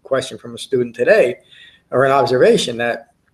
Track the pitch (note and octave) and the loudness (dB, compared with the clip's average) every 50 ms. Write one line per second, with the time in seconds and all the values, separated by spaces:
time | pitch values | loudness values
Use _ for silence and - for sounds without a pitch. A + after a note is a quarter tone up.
0 | _ - C3+ B2+ C3 - B2+ G#2+ - A#2+ A#2 A2 - - C3+ B2 B2 A#2+ A2+ - | _ -6 -6 -4 -4 -8 -12 -16 -16 -18 -16 -16 -8 -4 -4 -2 -2 -4 -4 -2
1 | B2 D#3+ G#3 G#3+ - - F#3 - _ _ - - - - _ _ _ _ - B2+ | 0 2 4 4 2 0 -2 -8 _ _ -20 -20 -20 -20 _ _ _ _ 0 0
2 | C#3 C3+ C3+ C#3 B2+ A2+ B2+ B2+ D#3 A3 A#3+ F3+ - - A#2 A2+ A#2+ A#2+ A2+ - | 2 2 2 2 2 2 2 4 4 4 4 2 0 -4 -6 -4 -4 -4 -4 -6
3 | - _ _ _ _ _ | -10 _ _ _ _ _